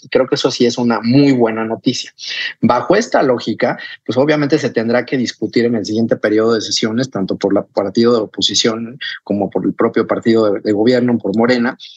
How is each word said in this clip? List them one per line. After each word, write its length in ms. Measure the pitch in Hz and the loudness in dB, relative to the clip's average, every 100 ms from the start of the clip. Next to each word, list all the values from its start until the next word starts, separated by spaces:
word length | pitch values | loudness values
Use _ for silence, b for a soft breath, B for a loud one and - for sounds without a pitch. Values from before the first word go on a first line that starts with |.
Y 40 | - | -2
creo 200 | 123 127 | 0 0
que 80 | 139 | 0
eso 160 | 135 | 0
sí 140 | - 120 | 2 0
es 120 | 123 | 2
una 220 | 120 110 | 0 0
muy 300 | 117 135 143 | 2 4 4
buena 320 | 123 113 110 | 4 2 0
noticia. 480 | 113 117 131 123 - - B B B - | -4 -4 -4 -4 -8 -14 B B B -2
Bajo 340 | 117 123 - | 0 2 2
esta 300 | 196 233 - | 0 2 0
lógica, 520 | 135 120 - 104 123 151 B B - | 2 0 -4 -2 -2 -2 B B -4
pues 100 | 127 | 0
obviamente 400 | 147 151 139 156 | 2 2 0 0
se 140 | 123 | 0
tendrá 340 | 117 113 120 | -2 0 0
que 120 | 120 135 | 0 -2
discutir 480 | 113 - 104 120 | -2 -4 -2 0
en 160 | 117 113 | 0 0
el 60 | 101 | -2
siguiente 300 | 107 113 - | -2 0 0
periodo 360 | 107 107 113 | 0 2 2
de 80 | 113 | 0
sesiones, 500 | 95 - 113 113 131 | -2 -4 -2 -2 -4
tanto 280 | 101 92 - | -4 -4 -2
por 160 | 101 | 0
la 80 | 101 | -2
partido 500 | - - 98 117 117 | -2 -4 -2 2 2
de 80 | 117 | 2
oposición 800 | 98 - 87 101 120 110 117 139 B B | -2 -2 -2 0 -2 -2 -8 -12 B B
como 240 | - 101 95 | -4 -2 -2
por 160 | 95 | -2
el 80 | 98 | -2
propio 340 | - 113 113 107 | 0 0 0 -2
partido 460 | 95 113 113 107 | 0 2 2 2
de, 80 | 101 | 0
de 120 | 107 | -2
gobierno, 440 | 104 113 123 123 117 | 0 2 2 2 0
por 180 | 98 | 0
Morena, 440 | 107 120 123 120 - B | 0 2 2 -2 -4 B